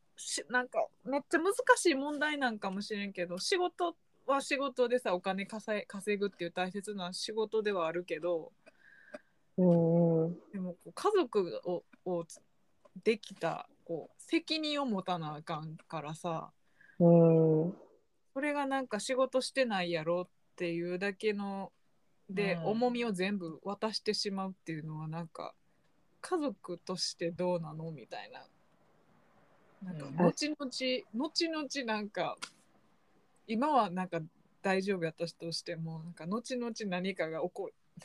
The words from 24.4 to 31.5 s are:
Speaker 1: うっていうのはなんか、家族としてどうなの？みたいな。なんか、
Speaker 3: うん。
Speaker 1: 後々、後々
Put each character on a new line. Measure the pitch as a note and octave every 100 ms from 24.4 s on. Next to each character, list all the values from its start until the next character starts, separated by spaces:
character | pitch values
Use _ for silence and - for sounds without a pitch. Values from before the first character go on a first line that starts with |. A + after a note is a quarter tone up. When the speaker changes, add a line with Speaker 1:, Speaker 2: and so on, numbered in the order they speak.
| F#3+
Speaker 1:
う |
っ | F#3+ -
て |
い | D#3+
う | D#3
の | D#3
は | D#3
な | D#3+
ん | E3+
か、 | - - - _ _ _ _ _ _
家 | - F4+
族 | C#4+ G3+ - F3
と | - F#3
し | - -
て | E3+
ど | E3+ F3+ F3
う |
な | D#3+
の？ | D#3 D#3+
み | D3+ A2
た | B2+ G2+
い |
な。 | C3 C3 _ _ _ _ _ _ _ _ _ _ _ _ _
な | F#3
ん | D#3+
か、 | C#3+
Speaker 3:
う |
ん。 | D3+
Speaker 1:
後 | F3 - D4+ D4+
々、 | C4+ - C4 B3+ -
後 | A3 D#4+ -
々 | E4